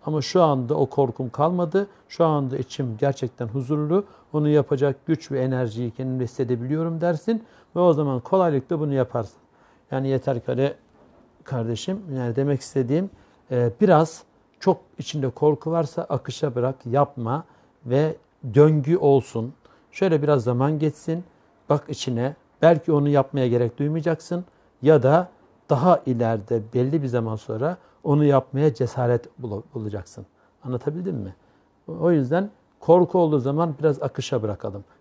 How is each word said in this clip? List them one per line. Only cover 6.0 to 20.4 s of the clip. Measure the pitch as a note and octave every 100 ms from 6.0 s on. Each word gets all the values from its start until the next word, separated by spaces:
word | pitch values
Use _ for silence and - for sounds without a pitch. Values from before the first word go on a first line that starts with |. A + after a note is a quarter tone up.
| C3 B2+
hissedebiliyorum." | A#2+ - C3 B2 B2 D#3 E3 E3
dersin. | E3+ D#3+ - A3+ - _ _ E3+
Ve |
o | F3+
zaman | D3 D3 B2+
kolaylıkla | - F#3+ F3 C#3+ - E3
bunu | D3+
yaparsın. | C#3 B2 B2+ G#2 - _ _ _ _ _
Yani | C3+ C3+
yeter | C3+ - A#2+
ki | -
hani | B2 C#3 - _ _ _ _ _ _
kardeşim, | - B2+ A2+ A2+ - F#3+ F#3+ C3
yani | A#2+ A#2
demek | C#3 C#3+
istediğim, | - C#3 B2 D3+ F#3+ - _ _ _
e, | B2 A#2+ A2+
biraz | G3+ D#3 D#3+ - - _ _ _
çok | - F3 - -
içinde | - D#3 C3
korku | - D3+ D3+ D#3+
varsa | E3+ D#3 -
akışa | - - - - D3 B2
bırak, | B2 C3+ A#2+
yapma | C3 C#3+ - A#2 C#3 - _ _ _ B2
ve | B2+ D#3 - _ _ C3
döngü | A#2 D3+ D#3 C#3 E3+
olsun. | D3 C#3 - A#2 A#2 - _ _ _
Şöyle | - F#3+ D#3
biraz | D3 C#3+